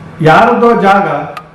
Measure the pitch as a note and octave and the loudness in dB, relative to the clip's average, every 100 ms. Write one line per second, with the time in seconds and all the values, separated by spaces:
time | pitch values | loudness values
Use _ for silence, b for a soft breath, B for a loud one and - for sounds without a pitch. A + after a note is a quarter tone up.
0 | - - D#3 - A#3 A#3 A#3 A3 G3 G3+ | -18 -4 2 2 2 2 0 2 2 0
1 | - D3 D3 - - | -2 -6 -10 -16 -20